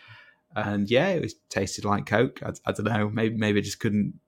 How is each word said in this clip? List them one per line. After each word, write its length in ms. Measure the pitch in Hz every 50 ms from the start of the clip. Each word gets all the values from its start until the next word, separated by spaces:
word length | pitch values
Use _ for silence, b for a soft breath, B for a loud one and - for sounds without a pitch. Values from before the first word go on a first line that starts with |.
| B B B B B B B B B _ -
And 340 | 107 104 104 104 104 101 104
yeah, 160 | 117 127 170
it 140 | 196 185 - 98
was, 100 | 104 - - _ -
tasted 360 | - 104 - - - - 101
like 200 | 101 101 104 -
Coke. 360 | - 107 110 127 135 - - -
I, 80 | - - - -
I 40 | -
don't 140 | 98 - 104
know. 240 | 101 113 107 104 104
Maybe, 260 | 107 110 113 113 117
maybe 220 | 110 107 107 104 104
I 40 | 98
just 160 | 98 - -
couldn't, 400 | - 110 104 104 98 - - - _